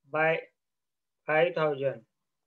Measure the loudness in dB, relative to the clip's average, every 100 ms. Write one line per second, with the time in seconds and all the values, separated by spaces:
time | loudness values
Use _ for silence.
0 | _ -2 0 0 -6 _ _ _ _ _
1 | _ _ -2 2 2 0 -2 0 -4 -6
2 | -14 _ _ _